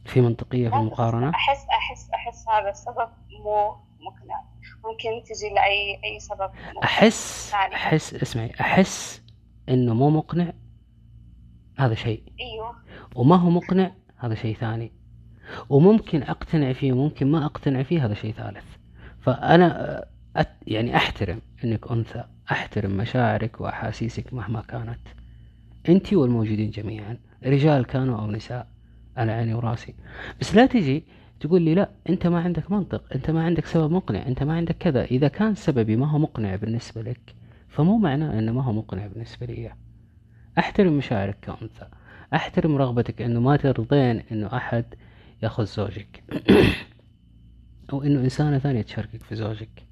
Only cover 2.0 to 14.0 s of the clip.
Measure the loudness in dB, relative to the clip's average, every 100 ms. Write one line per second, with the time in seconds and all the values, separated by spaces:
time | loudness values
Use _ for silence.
2 | -10 -10 -10 -14 -2 -2 -2 -8 -10 -6
3 | -8 -8 -20 -14 -2 0 0 -4 _ _
4 | -18 -18 -14 -14 -14 -20 -20 -16 -14 -10
5 | -8 -8 -10 -10 -4 0 0 0 -4 -8
6 | -10 -12 -14 -8 -10 -10 -14 -4 -2 6
7 | 4 4 -10 -12 -6 -4 -2 -2 0 0
8 | -2 -8 -6 -4 -6 -4 0 4 2 0
9 | -12 -14 -20 -20 _ -20 0 2 4 4
10 | 4 2 0 -2 -2 -6 -18 -20 _ -20
11 | -20 -20 -20 -20 -20 -20 -20 0 0 2
12 | -4 -6 -10 -16 -12 -10 -12 -14 -20 -20
13 | -16 2 6 6 6 2 2 2 2 -2